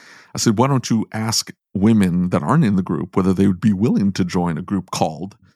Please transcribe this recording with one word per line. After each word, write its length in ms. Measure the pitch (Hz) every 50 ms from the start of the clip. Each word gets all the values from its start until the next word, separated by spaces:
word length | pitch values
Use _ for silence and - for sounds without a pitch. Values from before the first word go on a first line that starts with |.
| - - - - - _ -
I 40 | -
said, 200 | - 120 104 107
"Why 80 | 127
don't 240 | 135 139 127 - -
you 160 | 117 107 90 -
ask 380 | - 110 110 110 - - - - - _ _ _
women 560 | - 92 98 113 113 104 95 90 82 90 90 90
that 120 | 92 87
aren't 220 | 71 85 135 170 143
in 120 | 101 101
the 60 | 92
group 340 | 87 - 87 73 85 92 -
whether 160 | 98 92 95
they 140 | 92 92 98
would 160 | 98 92 90
be 100 | - 110
willing 400 | 101 92 110 131 120 113 101 101
to 140 | 92 - 95
join 320 | 85 - 90 87 87 80 76
a 40 |
group 280 | 90 - 101 95 90 -
called 480 | - - 98 82 78 73 92 101 - _ 95 _ _